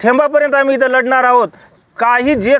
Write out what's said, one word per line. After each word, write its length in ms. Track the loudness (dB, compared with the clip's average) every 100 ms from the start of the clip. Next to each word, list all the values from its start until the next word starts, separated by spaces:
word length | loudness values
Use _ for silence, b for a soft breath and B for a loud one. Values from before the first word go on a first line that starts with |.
थेंबापर्यंत 540 | -2 0 0 0 0 0
आम्ही 200 | 0 0
इथं 120 | 0
लढणार 360 | 0 0 0
आहोत. 240 | 2 2 0 b b b _ -4
काही 360 | -2 0 0 -2
जे 220 | 0